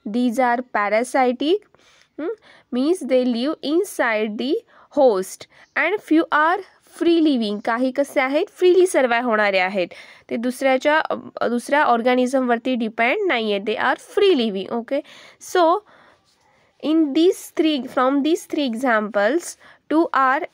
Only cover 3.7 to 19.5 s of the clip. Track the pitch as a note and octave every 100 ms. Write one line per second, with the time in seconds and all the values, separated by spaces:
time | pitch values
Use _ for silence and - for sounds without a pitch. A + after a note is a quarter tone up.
3.7 | E4 G4+ - B3 G#3+ A3 G#3 B3 A4 -
4.7 | _ _ C#4+ C4 F#3+ F#3+ - - _ _
5.7 | - D#4+ G4+ - D#4 - D4 D#4 G4 F#4
6.7 | _ _ - E4 E4+ D#4 C4 G#3+ G#3 -
7.7 | A#3 C4 B3+ C#4+ D4 C4 D4 G4+ - F4+
8.7 | F4+ F4+ D#4+ B3+ A#3 B3 G#3+ G#3 F#3+ F#3
9.7 | G3+ F3 - - - - B3+ B3 B3 C4+
10.7 | C4 D4 D#4 - - A#3+ - - A#3+ -
11.7 | C#4+ C#4+ A#3 A#3+ B3+ B3 C4 B3+ A#3 B3+
12.7 | B3 A3+ A3+ A#3 F#4+ F#4+ B3 A3 G3+ G#3
13.7 | - C4 D#4 - - G4+ D4+ A3+ F#3+ -
14.7 | A#3 A3+ C#4 - - - - - - D#4+
15.7 | G4 - - _ _ _ _ _ _ _
16.7 | _ D4 D#4+ D4+ C#4 F4 - - - D#4+
17.7 | D4+ B3 - B3+ C#4+ C4+ F#4 - E4 C#4
18.7 | A3 C4 A3 G#3+ G#3 G#3 E4 -